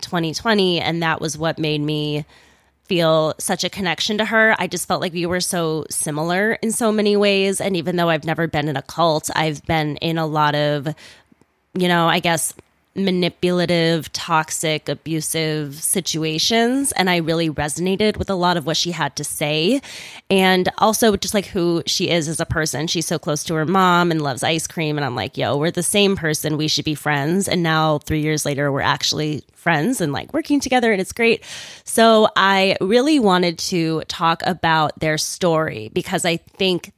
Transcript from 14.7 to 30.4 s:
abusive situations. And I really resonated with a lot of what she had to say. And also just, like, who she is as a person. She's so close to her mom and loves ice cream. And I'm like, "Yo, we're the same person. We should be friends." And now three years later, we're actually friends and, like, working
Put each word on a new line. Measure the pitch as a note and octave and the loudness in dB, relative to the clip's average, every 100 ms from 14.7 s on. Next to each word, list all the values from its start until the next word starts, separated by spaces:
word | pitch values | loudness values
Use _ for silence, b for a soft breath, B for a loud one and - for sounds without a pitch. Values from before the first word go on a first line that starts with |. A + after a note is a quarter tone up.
| D3+ - | -4 -4
abusive | D3 D3+ D#3+ - E3 D#3 D#3 D3 D3 | -8 -4 -4 -4 -2 -2 -2 -6 -6
situations. | - G3+ - D#3+ D#3 D#3 - A3+ A#3 C4+ C#4 | -4 -2 -2 -4 -2 -2 2 2 2 2 0
And | - F#3 | 0 2
I | F3 | 2
really | D#3+ E3 E3 | 0 0 0
resonated | D3 D3 - F3+ F#3+ G#3+ - | -2 -4 -2 -2 0 0 0
with | F#3+ | -4
a | F#3+ | 0
lot | F3 F3 | 0 0
of | C#3 | 0
what | - | -2
she | E3+ | -2
had | D#3 C#3+ - | -2 -4 -4
to | |
say. | D3 - D3 D#3 E3+ C4+ B B B B - | -8 -4 -2 0 2 0 B B B B 0
And | F#3+ F#3+ F#3 F3+ - | 4 4 4 2 2
also | G#3 G#3 A3+ G3 | 2 4 2 2
just, | - | 0
like, | G#3 F#3 | -2 -2
who | G3+ E3+ E3+ - | -2 0 0 -2
she | - F3 | -2 0
is | E3+ D3+ | 0 0
as | D#3 | -4
a | D#3+ | -2
person. | E3 D#3 C3+ D#3+ | -2 -2 -2 -4
She's | F3 D#3 | -4 -2
so | E3 | -4
close | - D3 - | -2 -4 -2
to | |
her | D#3+ D#3 | -2 0
mom | F#3+ F#3 F3 F3 | 2 4 4 2
and | D#3+ | 0
loves | C#3+ A#2+ | -2 -2
ice | A#2 D#3+ - | -2 -2 -4
cream. | - D#3 D3+ | -4 -4 -2
And | C#3 | -4
I'm | B2 | -4
like, | G#2 - | -6 -4
"Yo, | B2+ C#3 | -2 0
we're | D#3+ | -2
the | - | -2
same | D#3+ G#3 G3 F#3 | 0 2 2 2
person. | D#3 D#3 D3+ D3+ | -2 -2 -2 -2
We | D#3 | -2
should | - | -2
be | D#3 D3 | -2 -2
friends." | D3+ C#3+ C#3+ F#3 F#3 | 0 0 0 0 0
And | F3+ | 0
now | E3 D#3+ D#3 D3 | 0 2 2 0
three | - D#3 | -2 -2
years | D3+ D3+ D3 | 0 -2 -2
later, | C#3 C#3+ | -2 0
we're | C3+ | 0
actually | G2 C#3+ - D#3 D3+ D3 - | 0 0 -2 -2 -2 -4 -10
friends | _ E3+ D#3 F3+ C4 | _ 0 2 0 0
and, | D#3+ | -2
like, | B2+ - | -2 -4
working | D#4 | -4